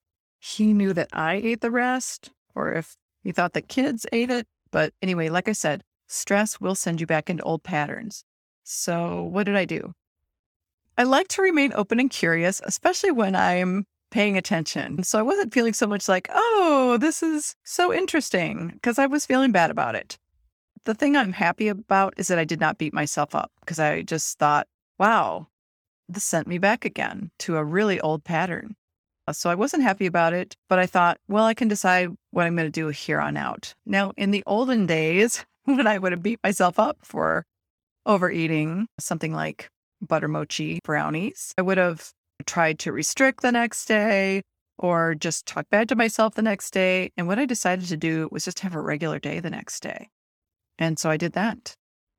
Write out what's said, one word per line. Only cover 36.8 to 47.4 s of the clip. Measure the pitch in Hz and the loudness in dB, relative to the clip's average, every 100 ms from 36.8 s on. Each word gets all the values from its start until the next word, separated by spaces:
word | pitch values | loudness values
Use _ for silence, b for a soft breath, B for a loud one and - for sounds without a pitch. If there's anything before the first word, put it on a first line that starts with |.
| 220 - - | 0 0 -8
for | 151 156 160 - _ _ _ _ _ - | -2 0 0 -4 _ _ _ _ _ 0
overeating | 202 180 165 160 156 156 170 226 - | 2 2 0 0 0 -2 -4 -6 -8
something | - 165 160 | -6 -4 -4
like | 156 156 151 - _ _ - | -4 -6 -8 -16 _ _ -14
butter | 202 160 147 | -2 -2 0
mochi | 156 156 - 156 165 | -4 -6 -6 -6 -6
brownies, | - 151 151 156 208 - - - | -2 -2 -2 -2 -6 -8 -10 -4
I | |
would | 185 190 | 0 2
have | 180 165 - _ _ - - | 2 -2 -10 _ _ -18 -6
tried | - 165 160 | 0 2 2
to | - | -4
restrict | - 156 - 269 262 | -4 -4 2 2 2
the | 254 | 0
next | 240 233 - - | 2 0 -4 0
day | 220 214 196 196 190 - _ _ - | 2 4 2 2 -2 -4 _ _ -4
or | 180 170 165 156 | 0 2 2 0
just | 170 - - | -4 -6 -6
talk | - 156 | -8 0
bad | 208 220 | 2 2
to | 233 | 2
myself | 226 - 220 - | 0 2 0 2
the | |
next | 220 202 - | 0 -2 -4
day. | 190 185 185 185 - | 0 2 2 -2 -4
And | 175 | -2
what | |
I | 202 | 0